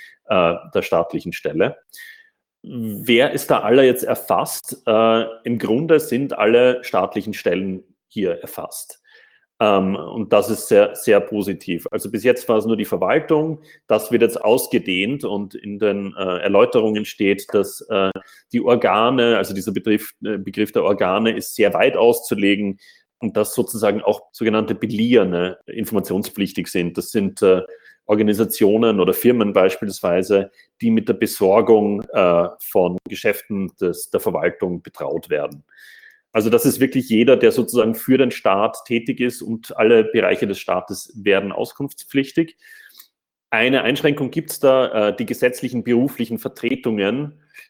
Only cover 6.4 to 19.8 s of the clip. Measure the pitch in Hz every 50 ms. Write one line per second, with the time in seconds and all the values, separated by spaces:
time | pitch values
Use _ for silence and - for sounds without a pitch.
6.4 | 107 107 117 120 123 127 123 127 - - - 90 95 - - 107 95 110 95 -
7.4 | - 101 87 92 95 95 95 95 - _ _ _ _ _ - 113 95 90 85 -
8.4 | - - - - - - - - - - - _ _ _ _ _ _ _ _ _
9.4 | _ _ _ - 113 107 101 98 95 95 98 95 78 - 101 113 107 98 - 104
10.4 | 123 - 110 - - - 117 101 104 - - - - 120 104 101 98 - 107 104
11.4 | 95 98 92 - - - 87 80 - - - 110 - 101 113 107 - 123 123 -
12.4 | - - 113 107 104 113 113 101 101 - - 87 92 92 120 160 156 - 165 151
13.4 | 156 160 156 151 - - - _ _ - - - - - 123 110 117 113 - -
14.4 | - 107 113 135 - - - 110 - 98 92 92 95 110 143 143 - 98 104 101
15.4 | 104 98 - - - 104 104 98 110 104 98 101 98 98 - - 95 92 90 87
16.4 | - - 98 101 120 123 - 120 110 110 107 107 107 - - - 107 98 101 98
17.4 | - - - 104 95 98 - - - - 110 98 95 95 - - - _ - _
18.4 | _ - - 120 - 123 120 113 - 101 92 104 113 123 131 127 120 120 117 98
19.4 | 95 - 101 98 87 110 95 -